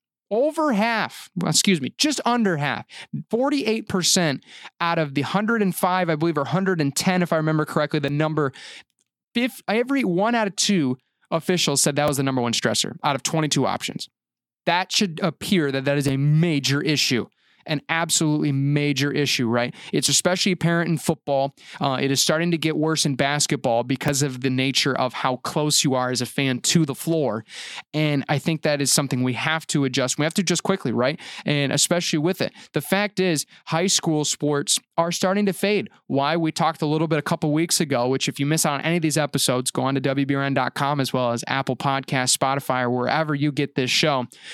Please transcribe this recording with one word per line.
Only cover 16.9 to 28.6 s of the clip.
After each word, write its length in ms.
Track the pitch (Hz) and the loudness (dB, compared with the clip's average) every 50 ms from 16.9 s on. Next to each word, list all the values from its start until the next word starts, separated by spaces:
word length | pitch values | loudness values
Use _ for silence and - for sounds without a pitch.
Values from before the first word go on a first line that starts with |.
| 151 131 - - 131 113 98 - _ _ _ _ _ _ _ | 0 2 2 2 2 0 0 -4 _ _ _ _ _ _ _
an 140 | - 156 139 - - | -4 -4 -4 -2 -2
absolutely 640 | 160 165 170 165 - - 165 151 151 151 156 147 | 0 0 0 0 0 0 2 2 2 2 0 0
major 580 | 139 139 139 143 143 147 147 147 143 131 139 147 | 0 2 2 2 2 2 2 0 0 0 0 0
issue, 380 | - 143 147 131 - - 123 110 | 0 0 0 0 0 0 0 0
right? 260 | 117 120 120 127 - - - - | 2 0 0 -2 -6 -12 -10 -2
It's 160 | - 151 - - | -2 0 0 2
especially 440 | 139 - - 180 185 185 - 202 | 0 2 2 2 0 2 0 0
apparent 380 | 180 - - 170 170 170 170 156 | 0 0 0 0 2 2 0 0
in 80 | 165 147 | -2 -2
football. 560 | - - 160 - _ - 139 135 135 139 - - - - - - | 0 -2 -4 -2 _ -2 0 0 0 -2 -6 -12 -20 -20 -8 -4
Uh, 180 | 143 139 131 127 | -2 -2 0 0
it 100 | 135 135 | 0 0
is 100 | 139 131 | 0 0
starting 300 | - - 156 160 170 175 | 0 0 0 0 0 0
to 80 | 170 156 | -2 0
get 180 | 143 160 156 | 0 -2 0
worse 300 | 151 151 160 160 151 - | 0 0 0 0 0 0
in 80 | 147 139 | -2 0
basketball 680 | 127 139 139 147 147 - - 151 139 - 127 117 117 120 | 0 0 0 0 0 0 0 -2 -2 0 0 0 0 0
because 380 | 123 135 131 - 143 143 131 | -2 -4 -2 -2 -2 0 0
of 180 | 147 139 127 127 | -2 -2 -4 -4
the 100 | 123 135 | -2 -2
nature 460 | 127 127 131 139 139 - - 143 127 | 0 0 0 0 0 0 0 0 0
of 160 | - 127 127 | 0 -2 -2
how 240 | - - - 135 131 | -2 -2 -2 -2 -2
close 480 | - - - - 165 151 151 143 - - | -2 -6 -4 -2 -2 0 2 0 2 2
you 100 | 147 127 | 2 2
are 160 | 127 127 123 | 2 0 -2
as 100 | 127 117 | -2 -2
a 60 | 123 | -4
fan 340 | 113 - - 139 135 127 120 | -4 -2 -2 0 0 0 0
to 240 | - - - 170 160 | -2 2 4 4 2
the 100 | 143 131 | 2 -2
floor. 500 | - - 160 165 160 147 120 104 113 - - - - - - - - - _ - | -6 -4 -2 0 0 0 0 -2 -4 -6 -10 -16 -16 -14 -14 -14 -16 -16 _ -2
And 300 | 151 156 151 147 143 - - | 0 0 2 0 0 0 0
I 100 | 156 139 | -2 -2
think 240 | - 170 165 151 | 0 -2 -4 0